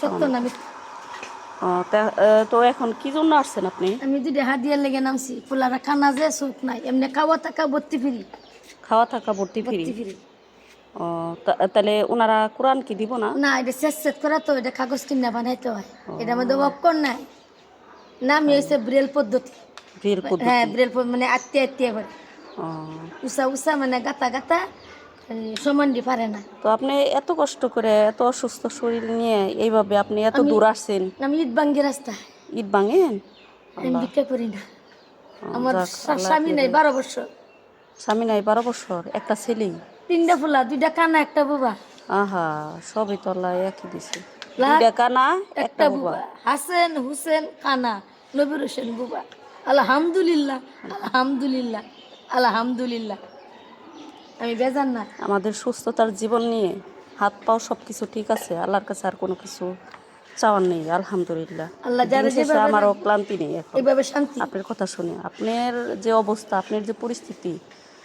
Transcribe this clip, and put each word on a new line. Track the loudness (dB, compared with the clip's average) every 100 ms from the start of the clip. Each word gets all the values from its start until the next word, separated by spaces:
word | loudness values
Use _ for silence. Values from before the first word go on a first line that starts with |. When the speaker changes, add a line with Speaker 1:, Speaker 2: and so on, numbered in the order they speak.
Speaker 1:
সত্য | -4 0 0
না, | 0
মিথ্যা? | -2 -8 -14 -18 -18 -18 -16 -16 -14 -16 -16 -6 -2
Speaker 2:
ও, | -2 0
তা, | 0
এ, | 2 4 6 6 4
তো | 4
এখন | 4 2 -4 -4
কি | -4
জন্য | 0 4 4
আসছেন | 2 -4 -4
আপনি? | -2 -2 -2
Speaker 1:
আমি | -2 -2
দুইটা | 0 0
হাত | 0 0
দিয়ার | 0 0
লেগে | 0 0
নামছি। | -2 -2 -6 -12 -4
পোলারা | 0 0 0
খানা | 0 2 2
যে | 2 0
সুখ | -2 -6 -6 -8
নাই। | -6
এমনি | -2 0 0
খাওয়া | 2 2 2
থাকা | 0 -2 0
ভর্তি | -2 -2 -2
ফ্রি। | -2 -4 -10 -20 -20 -20 -20 -20
Speaker 2:
খাওয়া | 0 2 2
থাকা | 0 -4
ভর্তি | -2 -2 -4
ফ্রি? | -4 -4
Speaker 1:
ভর্তি | -4
ফ্রি। | -6 -10 -14 -20 _ _ _ -20 -20 _ -8
Speaker 2:
ও, | -6 -4 -6 -4 -2
তা, | 2 2
তাহলে | 4 4 2
ওনারা | 2 2 4 4 2 2
কোরআন | 2 2
কি | -2 -6
দিব | -4 -2
না? | -2 0
Speaker 1:
না, | 0 0
এটা | -2
সেট | -2 -2 0
সেট | -4 -2
করা | 0 0
তো, | 0 0
এটা | -2
কাগজ | -4 -4 -4 -2
কিনা | 0 0
বানাইতে | -2 -4 -4 -6
হয়। | -6 -10 -16 -14
Speaker 2:
ও। | -8
Speaker 1:
এটার | -2 0
মধ্যে | 2 2
অক্ষর | 2 2 2 4
নাই। | 0 -2 -10 -20 -20 _ _ -20 -20 -20 -20 -4
নাম | 2 2 4
Speaker 2:
ও। |
Speaker 1:
হইছে | 4 4 0
ব্রেল | 2 2 2
পদ্ধতি। | 0 0 -2 -4 -14 -20 -20 -20 -4
Speaker 2:
ব্রেল | 0 0
পদ্ধতি। | 0 0 2
Speaker 1:
হ্যাঁ, | 2 2
ব্রেল | 2 0
প-, | 0 -2
মানে | 0 2
আত্মীয় | 0 0 0
আত্মীয় | 0 0 -2
করে। | -2 -10 -16 -20 -20 -18 -12
Speaker 2:
ও। | -10 -10 -12 -14 -16 -12
Speaker 1:
উষা | -6 -2 -2
উষা | -2 -2 0
মানে | 0 -2
গাতা | -4 -4 -4
গাতা, | -4 0 -2 -2 -12 -20 -20 -20 -20 -12
এই, | -10 -8 -4
সমান | 0 2 2
দি | 0
পারে | -2 -2 -2
না। | -6 -12 -2
Speaker 2:
তো | 0
আপনি | 2 2 2
এত | 2 0 0 0
কষ্ট | 0 0 -2
করে, | 0 4 4 4
এত | 4
অসুস্থ | 0 0 -6 -6 -8
শরীর | -4 -2 -2
নিয়ে | -2 -2 2 2 2
এইভাবে | 2 4 4 4 2
আপনি | 2 2
এত | 2 4
Speaker 1:
আমি, | 4
Speaker 2:
দূর | 6
আসছেন? | 6 4 -2 -2 -2 -4
Speaker 1:
আমি | -2 0
ইট | 0 2
ভাঙ্গি | 2 2
রাস্তা। | 0 -2 -10 -14 -16 -20 -10
Speaker 2:
ইট | -8 0
ভাঙেন? | 2 4 4
Speaker 1:
আমি | 4 0 -10 -20 -20 -20 -20 -8
Speaker 2:
আল্লাহ। | -2 -2
Speaker 1:
ভিক্ষা | 0 0
করি | 0 -2 -4
না। | -6 -14 -20 -20 -20 -20 -20 -20 -14
Speaker 2:
ও, | -8
Speaker 1:
আমার | -2 0 0
Speaker 2:
যাক, | 0
Speaker 1:
স্বা-, | -4 -4
Speaker 2:
আল্লাহ | -2 2
Speaker 1:
স্বামী | 2 2
নাই | 2 4
Speaker 2:
আপনাকে | 4
Speaker 1:
বারো | 4
বছর। | 2 -4 -8 -10 -16 -20 -20 _ _ _ -8
Speaker 2:
স্বামী | -2 0 2
নাই | 0
বারো | 2 2
বছর? | 0 -6 -6 -8 -6
একটা | -6 -2 -4
ছেলেই? | -2 -2 -2 -4 -14 -18 -2
Speaker 1:
তিনটা | 2 4 4
ফুলা, | 4 2
দুইটা | 2 0 0
কানা, | 2 4 4
একটা | 2 2
বোবা। | 0 0 -2 -4 -12 -18 -2
Speaker 2:
আহা, | 0 0 0 -2 -4 -8 -12 -8
সবই | -4 -4 -4
তো | -4
আল্লাহ | -4 -2
একই | -2 -4 -6 -14
দিছে। | -14 -12 -12 -14 -20 -12 0
Speaker 1:
লাখ | 4
Speaker 2:
দুইটা | 6 6
কানা, | 6 2 4 4 2 -2
Speaker 1:
একটা | -4
Speaker 2:
একটা | -4 2 2
বোবা। | 2
Speaker 1:
বোবা। | -4 -6 -10 -4
হাসেন, | -2 -2 0 2 2 0
হুসেন, | -6 -6 -2 -2 -2 -6
কানা, | -2 0 0 -4 -10 -20 -6 -2
নবীর | 0 -2
হোসেন | -4 -6 -8 -8
বোবা। | -8 -8 -10 -18 -20 -10 2
আলহামদুলিল্লাহ, | 4 4 2 2 2 2 2 0 -4 -10 -18
আলহামদুলিল্লাহ, | -14 -10 -2 0 0 -2 -2 -2 -4 -8 -10 -20 -20 -20 -4
আলহামদুলিল্লাহ। | 2 2 2 -2 -2 -4 -6 -8 -10 -14 -20 -20 -20 -20 -20 -20 -20 -20 -20 -20 -10
আমি | -6 -2
বেজার | 0 0 0
না। | -2 -8 -8
Speaker 2:
আমাদের | -2 0 0
সুস্থতার | -4 -6 -4 -4 0 0 0
জীবন | -2 0
নিয়ে | 0 0 0 -2 -12 -20 -20 -2
হাত | -2 -2 0
পাও | 0
সব | -2 -8 -8
কিছু | -10 -8
ঠিক | -6 -2
আছে, | -4 -2 -4
আল্লাহর | -2 -2
কাছে | -2 -6 -6
আর | -4
কোনো | -6 -6
কিছু | -10 -10 -10 -10 -16 -20 -20 -20 -18 0
চাওয়ার | 2 4
নেই, | 2 0 -2
আলহামদুলিল্লাহ। | -2 -2 -4 -2 -6 -6 -10 -12 -10
Speaker 1:
আল্লাহ | -2 0 4
যারে | 4
Speaker 2:
দিন | 4
শেষে | 2 4
Speaker 1:
যেভাবে | 4 4
Speaker 2:
আমারও | 4 4
Speaker 1:
রাখে, | 2
Speaker 2:
ক্লান্তি | 2 2 0 -4
নেই | -2 -4
এখন। | -2 0
Speaker 1:
এইভাবে | 4 2
শান্তি। | 2 -2 -2 -4
Speaker 2:
আপনার | -6 -6
কথা | -8 -6 -6
শুনে, | -4 -8 -6
আপনার | -10 -6 -4 -2 -2 -4 -6 -4
যে | 2
অবস্থা, | 2 2 -2 -2 -4
আপনার | -2 -4
যে | -4
পরিস্থিতি, | -6 -8 -8 -12 -10 -8 -8 -12 -20 -20 -20